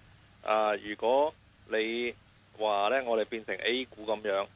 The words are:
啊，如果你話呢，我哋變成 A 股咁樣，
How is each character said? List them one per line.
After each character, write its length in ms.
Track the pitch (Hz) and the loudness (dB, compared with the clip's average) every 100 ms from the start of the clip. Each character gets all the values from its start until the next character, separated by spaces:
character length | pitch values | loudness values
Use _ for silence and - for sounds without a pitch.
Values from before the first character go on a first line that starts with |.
| - - - - | -20 -20 -20 -8
啊， 320 | - 107 107 101 | 0 2 2 0
如 200 | 101 104 | -4 -2
果 360 | 113 131 147 - - - - | 2 4 2 -2 -20 -20 -4
你 440 | 110 110 117 120 110 - - - - | -2 -2 -2 -4 -6 -16 -20 -18 -4
話 320 | 107 101 104 | 0 2 2
呢， 140 | 131 127 | 0 2
我 120 | 113 | 0
哋 80 | 107 | 0
變 200 | 113 107 | -4 -6
成 100 | 95 | -4
A 300 | 107 123 127 | 0 -2 -4
股 200 | - 107 | -8 -6
咁 160 | 107 | -4
樣， 220 | 107 98 98 | 0 -2 -2